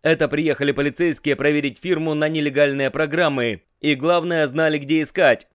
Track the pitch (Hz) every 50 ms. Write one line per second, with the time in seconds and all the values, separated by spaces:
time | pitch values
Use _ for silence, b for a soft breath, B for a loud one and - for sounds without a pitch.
0 | - 156 160 156 156 135 147 147 156 156 147 - 156 143 139 - 143 147 135 -
1 | 175 170 147 - _ 147 139 110 131 147 151 147 139 143 - - - 180 180 156
2 | 160 160 151 151 151 156 160 156 147 147 131 139 147 143 139 139 139 131 - 143
3 | 156 147 143 165 175 156 139 131 120 117 107 90 _ _ _ _ - 151 147 131
4 | 135 165 175 175 160 175 170 165 151 139 123 156 160 156 151 147 139 139 160 160
5 | 151 - - 185 175 139 117 - - _ _